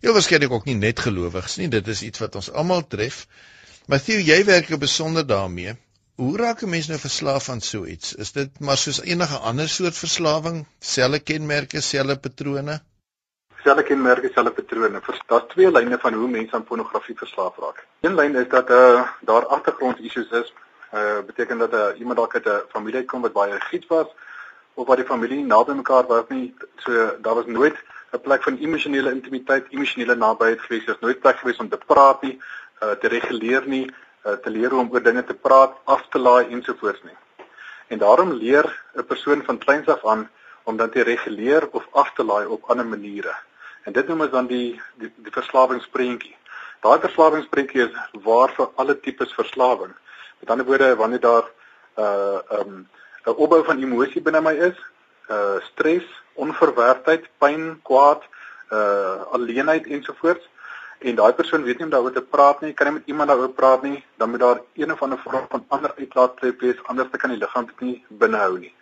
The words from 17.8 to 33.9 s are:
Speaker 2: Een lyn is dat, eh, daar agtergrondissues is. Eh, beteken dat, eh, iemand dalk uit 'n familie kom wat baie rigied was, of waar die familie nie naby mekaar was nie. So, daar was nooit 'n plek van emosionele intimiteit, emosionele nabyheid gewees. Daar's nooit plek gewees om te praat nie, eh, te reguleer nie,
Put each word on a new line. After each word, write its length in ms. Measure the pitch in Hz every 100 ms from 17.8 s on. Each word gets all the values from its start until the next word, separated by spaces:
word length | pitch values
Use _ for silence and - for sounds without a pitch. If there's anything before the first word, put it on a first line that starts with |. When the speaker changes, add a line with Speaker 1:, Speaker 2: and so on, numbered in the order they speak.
| - _
Speaker 2:
Een 140 | 170
lyn 220 | 185 147 135
is 120 | 123
dat, 220 | 127 127
eh, 320 | 123 127 123 120 -
daar 220 | - 110 120
agtergrondissues 840 | 143 156 - 131 120 110 127 110
is. 220 | 117 117 _ _ _ -
Eh, 260 | 107 104 104 98
beteken 320 | - 117 117
dat, 140 | 113
eh, 260 | 113 104 101
iemand 180 | 117 117
dalk 180 | 113
uit 120 | 120 110
'n 160 | 104 -
familie 340 | 113 107 127
kom 180 | 127 127
wat 100 | 120
baie 200 | 107 101
rigied 340 | 98 - 175 -
was, 180 | 165 156 - - - - - _ -
of 100 | 123
waar 140 | 127
die 80 | 127
familie 320 | 127 117 139
nie 100 | 139
naby 220 | 110 120
mekaar 340 | 139 127 131 123
was 220 | 117 113
nie. 260 | 131 123 _ - -
So, 80 | - 117 110 -
daar 140 | 110
was 120 | 113 117
nooit 300 | 113 147 - - - -
'n 80 | -
plek 220 | 139 135
van 140 | - 131
emosionele 540 | 151 156 147 139 135
intimiteit, 560 | 131 131 131 - 135 -
emosionele 460 | 135 135 - 117 120
nabyheid 440 | 110 110 113 113
gewees. 260 | - 113 110
Daar's 140 | 107
nooit 200 | 117 127
plek 180 | 135 127
gewees 200 | 123 117
om 100 | 110
te 120 | 101 -
praat 360 | 139 139 131
nie, 180 | 135 131 - - - _
eh, 100 | 107
te 180 | 101 117
reguleer 600 | 117 - 117 110 131 135
nie, 240 | 135 131